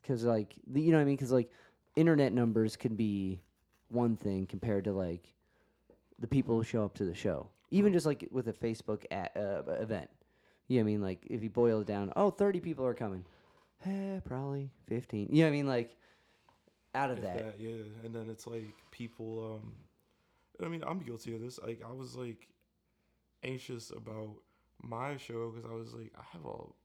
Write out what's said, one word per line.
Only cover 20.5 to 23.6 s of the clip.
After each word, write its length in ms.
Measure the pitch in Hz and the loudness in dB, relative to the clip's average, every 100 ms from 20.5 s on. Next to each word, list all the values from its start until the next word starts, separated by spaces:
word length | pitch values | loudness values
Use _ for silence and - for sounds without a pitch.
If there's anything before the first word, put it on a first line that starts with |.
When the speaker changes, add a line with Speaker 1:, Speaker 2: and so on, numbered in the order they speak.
| - | -8
Speaker 2:
I 40 | 170 | -6
mean, 140 | 165 151 | -6 -4
I'm 120 | 185 | -6
guilty 340 | 127 113 120 | -6 -10 -8
of 60 | 113 | -8
this. 180 | 123 123 | -8 -10
Like, 200 | 113 117 | -10 -10
I 100 | 110 | -12
was, 240 | 131 127 123 | -12 -12 -10
like, 320 | 123 110 _ _ _ _ _ _ _ _ _ _ | -10 -12 _ _ _ _ _ _ _ _ _ _
anxious 480 | 127 131 | -10 -10